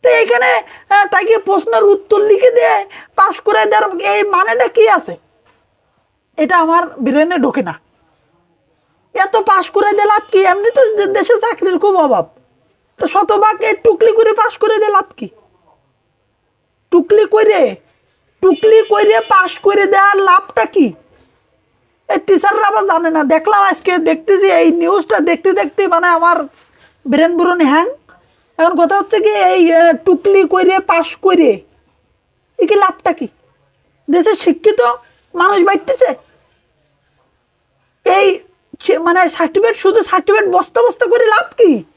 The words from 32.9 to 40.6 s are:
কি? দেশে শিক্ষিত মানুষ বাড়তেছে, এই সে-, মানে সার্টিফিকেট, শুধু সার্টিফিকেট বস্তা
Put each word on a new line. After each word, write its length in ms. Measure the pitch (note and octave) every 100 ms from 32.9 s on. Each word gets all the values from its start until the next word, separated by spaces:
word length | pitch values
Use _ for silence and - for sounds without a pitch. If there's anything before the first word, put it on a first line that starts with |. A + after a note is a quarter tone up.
| - F#4+
কি? 140 | E4 B3+ _ _ _ _ _ _ _ -
দেশে 240 | E4 F4 G4
শিক্ষিত 460 | - D#4+ G#4+ G#4+ A#4+ A#4+ _ _ _
মানুষ 260 | E4+ F4+ G4+
বাড়তেছে, 460 | F#4+ G4 - C5 B4+ C4 _ _ _ _ _ _ _ _ _ _ _ _ _ _ _ _ _ _ -
এই 340 | F#4+ G4+ F4+ _ _ _ -
সে-, 160 | - D#4
মানে 300 | E4+ F4 F4
সার্টিফিকেট, 460 | - D#4+ D#4+ A4+ G#4
শুধু 240 | F#4+ A4
সার্টিফিকেট 480 | F4+ F4+ - G#4+ G4+
বস্তা 320 | F4